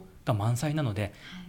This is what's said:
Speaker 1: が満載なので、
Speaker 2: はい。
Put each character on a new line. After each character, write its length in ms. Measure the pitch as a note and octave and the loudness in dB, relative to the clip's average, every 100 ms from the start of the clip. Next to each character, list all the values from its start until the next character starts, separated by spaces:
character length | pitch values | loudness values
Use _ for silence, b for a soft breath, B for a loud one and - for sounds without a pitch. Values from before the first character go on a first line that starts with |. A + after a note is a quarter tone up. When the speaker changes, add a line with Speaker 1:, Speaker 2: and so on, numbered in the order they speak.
| - - | -6 -8
Speaker 1:
が 80 | - | 0
満 240 | A2 G#2+ A#2+ | 2 4 2
載 180 | D#3 | 2
な 80 | D3+ | 2
の 120 | C3+ | 0
で、 80 | G2+ | 0
Speaker 2:
は 60 | G2+ | -2
い。 40 | B B B | B B B